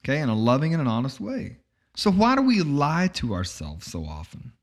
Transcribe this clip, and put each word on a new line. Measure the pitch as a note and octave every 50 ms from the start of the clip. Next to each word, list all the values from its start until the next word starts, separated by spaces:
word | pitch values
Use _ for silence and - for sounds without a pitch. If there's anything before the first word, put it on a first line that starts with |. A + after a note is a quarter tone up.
okay, | - C3 C3+ D3+
in | D3+ B2
a | A2
loving | A2 A2 A#2+ B2 C3+ D#3 D#3+
and | E3 E3
an | C#3+
honest | B2 A2 A2+ B2 C3+ - -
way. | - A3+ C4+ B3 - - - _ _ _ _ _ _ _ _
So | - - G#3+
why | F#3 F#3+ A3 A#3+ C4
do | C4+
we | C4+ C4 A#3+ G3+
lie | E3+ D3 C#3+ C#3+ C#3+ D3 D#3+ E3+ F#3 F3+ F#3
to | - - A#2+ G2
ourselves | F2+ F2+ - - - D#2+ D2+ D2 E2+ - -
so | - F2 D#2+
often? | D2+ D2+ D2+ E2 - - - - B2 _ _